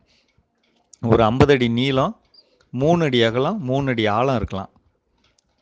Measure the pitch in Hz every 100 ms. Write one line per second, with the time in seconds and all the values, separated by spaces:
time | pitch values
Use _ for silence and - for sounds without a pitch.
0 | _ _ _ _ _ _ _ _ _ _
1 | 117 113 110 127 143 139 120 117 135 131
2 | 135 117 _ _ _ _ _ 123 147 170
3 | 156 123 113 117 143 220 127 135 139 117
4 | 107 104 135 120 98 95 98 _ _ _
5 | _ _ _ _ _ _